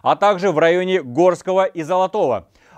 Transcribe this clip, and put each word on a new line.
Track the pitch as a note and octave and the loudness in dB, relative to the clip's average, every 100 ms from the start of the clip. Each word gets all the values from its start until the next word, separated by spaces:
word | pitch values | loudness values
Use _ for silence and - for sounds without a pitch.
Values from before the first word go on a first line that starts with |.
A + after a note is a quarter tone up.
а | B2+ D3+ | -2 2
также | G3+ F#3+ G3 | 2 2 0
в | D3+ | 2
районе | E3 F3+ F#3 F#3 | 2 2 0 -2
Горского | C3 B2 F3+ E3+ F#3+ F#3+ F#3+ | -2 2 2 2 -2 -2 -2
и | E3+ | -4
Золотого. | D3+ F3+ F#3 G#3+ D#3 G#2 - _ _ | -4 -2 -2 -2 -2 -4 -8 _ _